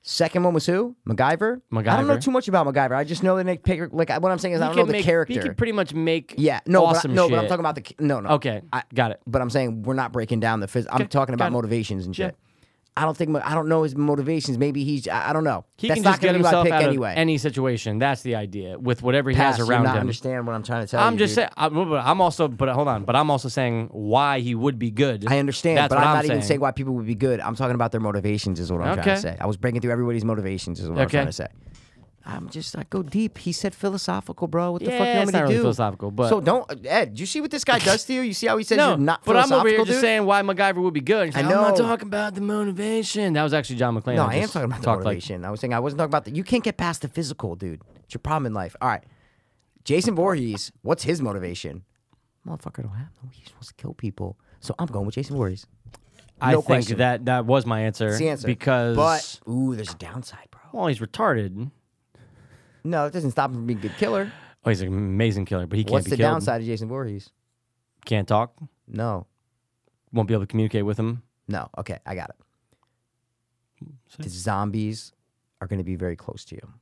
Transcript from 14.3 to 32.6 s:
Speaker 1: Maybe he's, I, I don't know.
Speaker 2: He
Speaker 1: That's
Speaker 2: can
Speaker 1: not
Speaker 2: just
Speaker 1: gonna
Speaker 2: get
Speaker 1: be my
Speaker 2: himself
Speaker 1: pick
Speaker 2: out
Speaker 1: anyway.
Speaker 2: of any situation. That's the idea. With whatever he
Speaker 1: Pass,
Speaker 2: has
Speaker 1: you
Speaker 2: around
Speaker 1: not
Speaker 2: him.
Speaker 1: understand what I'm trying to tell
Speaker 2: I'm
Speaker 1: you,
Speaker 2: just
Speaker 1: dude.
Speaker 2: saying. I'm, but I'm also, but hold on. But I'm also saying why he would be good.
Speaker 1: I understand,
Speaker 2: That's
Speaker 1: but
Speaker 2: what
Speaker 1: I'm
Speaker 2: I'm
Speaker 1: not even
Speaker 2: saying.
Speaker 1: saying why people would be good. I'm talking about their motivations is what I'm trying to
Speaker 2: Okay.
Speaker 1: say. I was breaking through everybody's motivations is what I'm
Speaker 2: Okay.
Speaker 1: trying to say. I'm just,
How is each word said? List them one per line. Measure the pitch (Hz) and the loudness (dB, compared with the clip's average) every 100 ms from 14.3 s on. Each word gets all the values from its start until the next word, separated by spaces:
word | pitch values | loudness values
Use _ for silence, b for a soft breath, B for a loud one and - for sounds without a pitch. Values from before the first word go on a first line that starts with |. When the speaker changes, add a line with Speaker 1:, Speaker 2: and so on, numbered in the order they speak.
| 160 139 120 | -2 -2 0
Speaker 1:
Maybe | 143 139 | 0 0
he's, | 139 143 107 | -2 -2 -2
I, | 101 90 | -2 0
I | |
don't | 156 | 0
know. | 156 98 - _ | 0 -2 -8 _
Speaker 2:
He | 220 | -2
Speaker 1:
That's | 156 | 4
Speaker 2:
can | |
Speaker 1:
not | 202 | 4
Speaker 2:
just | 190 | 4
Speaker 1:
gonna | 190 | 4
Speaker 2:
get | 180 | 4
Speaker 1:
be | |
my | 175 | 6
Speaker 2:
himself | 175 | 6
Speaker 1:
pick | 175 | 6
Speaker 2:
out | 156 | 4
Speaker 1:
anyway. | 147 135 110 | 4 2 0
Speaker 2:
of | 92 | 2
any | 160 147 | 2 2
situation. | 143 123 131 117 113 107 | -2 0 0 0 -2 0
That's | 139 131 | 0 0
the | 131 | -4
idea. | 110 101 98 92 92 | -4 -4 -8 -10 -6
With | 123 120 | -2 0
whatever | 123 135 135 | 2 2 2
he | 131 | 4
Speaker 1:
Pass, | 139 120 | 4 4
Speaker 2:
has | 117 | 2
Speaker 1:
you | |
Speaker 2:
around | 120 | 4
Speaker 1:
not | 127 | 4
Speaker 2:
him. | 127 | 2
Speaker 1:
understand | 127 117 131 127 117 | 0 -4 -6 -4 -4
what | |
I'm | 113 | -6
trying | 104 117 | -4 -4
to | 107 | -2
tell | - | 2
Speaker 2:
I'm | 214 | 2
Speaker 1:
you, | 220 | 4
Speaker 2:
just | 208 | 2
Speaker 1:
dude. | 226 | 2
Speaker 2:
saying. | 226 - | 0 0
I'm, | 156 151 180 | 0 0 0
but | 147 | 0
I'm | 123 185 | 2 4
also, | 180 - 156 | 2 2 -2
but | 113 135 | 0 0
hold | 127 143 | 2 2
on. | 113 | 0
But | - | 2
I'm | 123 151 | 2 4
also | 139 127 | 0 -2
saying | 127 127 117 113 | -2 0 -2 -4
why | - 104 120 143 139 | -6 0 2 2 0
he | 120 113 | -2 0
would | 139 120 | 0 0
be | 117 | -4
good. | 107 139 107 107 | 0 0 0 0
Speaker 1:
I | 139 | 0
understand, | 139 - 170 156 | 0 0 2 2
Speaker 2:
That's | 143 | 4
Speaker 1:
but | 135 | 4
Speaker 2:
what | |
Speaker 1:
I'm | 147 | 4
Speaker 2:
I'm | 151 | 4
Speaker 1:
not | |
even | 151 - | 2 0
Speaker 2:
saying. | - | 0
Speaker 1:
saying | 143 | 0
why | 135 | 0
people | - 135 | -2 -4
would | 123 113 | -2 -2
be | |
good. | 110 131 117 | 0 0 0
I'm | - | -4
talking | 113 131 123 | -4 -2 0
about | 117 | 0
their | 113 | 0
motivations | 110 101 101 104 101 85 | -2 0 0 0 -2 -4
is | 87 | -2
what | 87 | -2
I'm | 85 95 | -2 0
trying | |
to | 196 | 0
Speaker 2:
Okay. | 196 | 0
Speaker 1:
say. | 80 87 | -2 -4
I | 98 | -4
was | 98 | -2
breaking | 127 117 | -2 -2
through | 120 | -2
everybody's | 120 120 117 | 0 0 0
motivations | 113 107 95 95 - 85 | 0 -2 -2 -6 -6 -8
is | 85 | -4
what | 85 | 0
I'm | |
Speaker 2:
Okay. | 131 147 | 2 2
Speaker 1:
trying | 139 | 0
to | |
say. | - 73 - b b b b b _ | -4 -10 -12 b b b b b _
I'm | - - - | -14 -12 -10
just, | 160 | -12